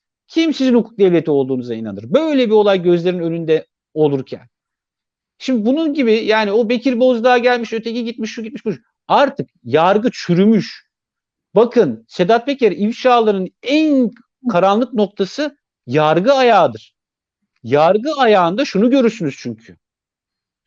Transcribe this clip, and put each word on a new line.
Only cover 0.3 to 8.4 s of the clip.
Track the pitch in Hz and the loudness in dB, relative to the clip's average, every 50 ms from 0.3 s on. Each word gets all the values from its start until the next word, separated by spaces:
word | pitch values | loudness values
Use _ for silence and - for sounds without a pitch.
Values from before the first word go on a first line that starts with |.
| - 320 330 330 277 | -4 -2 -2 -2 -2
sizin | - 262 254 240 | 0 0 2 2
hukuk | 233 220 220 - - | 2 0 -2 -2 0
devleti | 202 185 175 165 - 160 | 2 2 2 2 0 0
olduğunuza | 147 139 135 131 135 127 120 120 113 | 0 0 0 -2 -4 -6 -6 -8 -10
inanır? | 113 113 107 98 98 107 120 175 | -8 -8 -10 -10 -12 -10 -4 -2
Böyle | 285 320 320 294 262 247 | -2 0 0 0 0 0
bir | 208 220 | 2 2
olay | 214 208 202 196 190 170 | 2 2 2 0 0 2
gözlerin | 175 175 175 165 180 180 180 | 0 0 0 0 -2 -4 -4
önünde | 165 165 165 170 165 160 156 156 - - _ _ _ _ _ | -4 -6 -6 -6 -2 -2 -2 -2 -2 -6 _ _ _ _ _
olurken. | 151 151 147 143 135 127 - 123 107 - _ _ _ _ _ _ _ _ _ _ _ _ _ _ _ _ _ _ _ | -2 0 0 0 -2 -6 -8 -14 -16 -16 _ _ _ _ _ _ _ _ _ _ _ _ _ _ _ _ _ _ _
Şimdi | - - 262 226 202 | -6 -4 -2 -2 0
bunun | 233 262 320 330 302 285 | 0 0 0 -2 -2 -2
gibi | 311 254 226 214 | 0 0 2 2
yani | 226 220 202 214 220 214 202 196 | 2 2 0 0 0 0 0 0
o | 226 247 208 | 0 0 0
Bekir | 254 240 - 269 254 226 | -2 -2 0 -2 0 2
Bozdağ | 254 254 254 226 220 254 247 247 | 2 2 2 2 2 2 2 2
gelmiş, | 233 247 247 240 233 - 226 | 2 2 0 0 -2 -6 -8
öteki | 226 220 233 226 247 233 | -8 -8 -8 -8 -8 -8
gitmiş, | 233 240 - 220 214 | -8 -8 -8 -10 -10
şu | - 240 | -10 -12